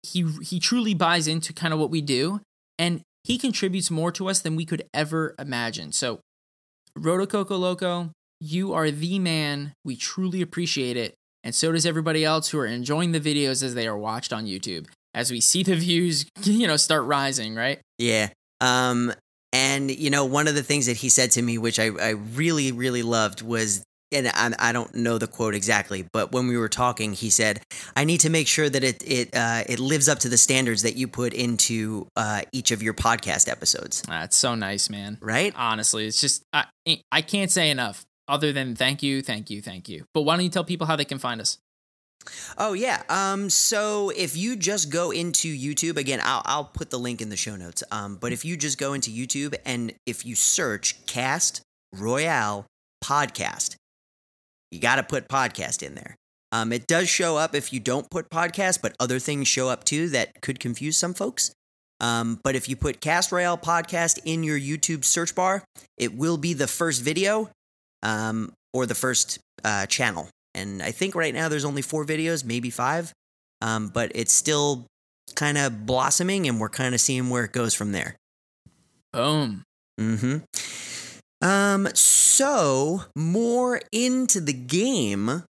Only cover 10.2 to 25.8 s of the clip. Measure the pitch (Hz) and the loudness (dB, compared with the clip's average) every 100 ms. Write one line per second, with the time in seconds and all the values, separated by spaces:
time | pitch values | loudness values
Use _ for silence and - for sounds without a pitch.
10.2 | 185 185 170 - 170 139 123 120 113 _ | -2 -2 -2 -2 -2 0 -2 -2 -4 _
11.2 | _ _ 123 - 160 165 170 160 160 156 | _ _ -4 0 2 4 2 2 0 2
12.2 | 156 156 - 151 117 120 123 151 175 160 | 2 2 0 0 -2 -2 -2 0 2 0
13.2 | 151 147 135 131 131 120 113 104 107 113 | 2 2 2 0 -2 -2 -2 -2 -4 -4
14.2 | - 113 110 92 107 85 - _ _ 113 | -4 -6 -4 -6 -6 -8 -10 _ _ -4
15.2 | 123 120 - 175 190 175 175 170 175 147 | -2 2 4 4 4 2 4 4 4 0
16.2 | 147 - 202 214 214 151 - 156 123 143 | -4 -2 2 4 4 4 4 2 4 2
17.2 | 135 131 110 110 117 143 _ - 117 110 | 2 -2 -4 -2 -2 -2 _ 0 2 4
18.2 | 104 - _ _ 127 127 127 123 120 - | 2 -4 _ _ 4 4 4 2 -2 -4
19.2 | _ _ _ 131 135 139 135 135 151 143 | _ _ _ 2 4 2 -2 -2 2 2
20.2 | 135 143 151 147 127 147 123 117 131 - | 2 2 2 2 2 2 2 0 4 4
21.2 | 127 120 120 113 117 110 113 98 110 107 | 6 4 2 0 0 2 0 2 -2 -2
22.2 | 107 120 165 156 135 120 127 123 117 117 | -4 -2 0 2 0 0 -2 0 2 2
23.2 | 107 92 110 113 110 98 - _ _ 143 | 2 -2 -4 0 0 -2 -4 _ _ -2
24.2 | 123 - 117 113 117 120 117 - 117 113 | 0 2 0 2 0 0 -2 -2 0 0
25.2 | 117 - 110 104 98 104 | -2 -2 -2 0 2 2